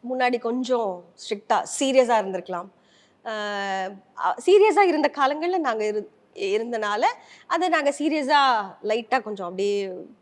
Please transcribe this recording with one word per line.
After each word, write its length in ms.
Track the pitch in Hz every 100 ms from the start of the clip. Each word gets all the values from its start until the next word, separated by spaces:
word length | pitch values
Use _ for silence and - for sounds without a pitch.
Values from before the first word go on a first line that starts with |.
| 240
முன்னாடி 280 | 254 247 247
கொஞ்சம் 640 | 233 247 247 247 214 180 175
ஸ்ட்ரிக்ட்டா, 380 | _ - 208 -
சீரியஸா 640 | 214 - - 269 262 240 233
இருந்திருக்கலாம். 480 | 196 185 180 180 190 _ _ _ _ _ 226
அ, 60 | 214 208 202 196 190 190 196 _ -
அ, 120 | 180 - 262
சீரியஸா 340 | 392 427 359
இருந்த 300 | 392 311 294
காலங்கள்ல 440 | - 269 294 339 370
நாங்க 260 | 285 220
இரு-, 360 | 214 214 208 _ _
இருந்தனால 680 | - 190 208 233 233 208 208 339 494 - - _
அதை 220 | 330 359
நாங்க 260 | 330 285 285
சீரியஸா 680 | 294 311 262 285 269 233 196 - 202
லைட்டா 360 | 220 226 262
கொஞ்சம் 240 | 214 202 180
அப்படியே 420 | 185 202 202 196 180 - -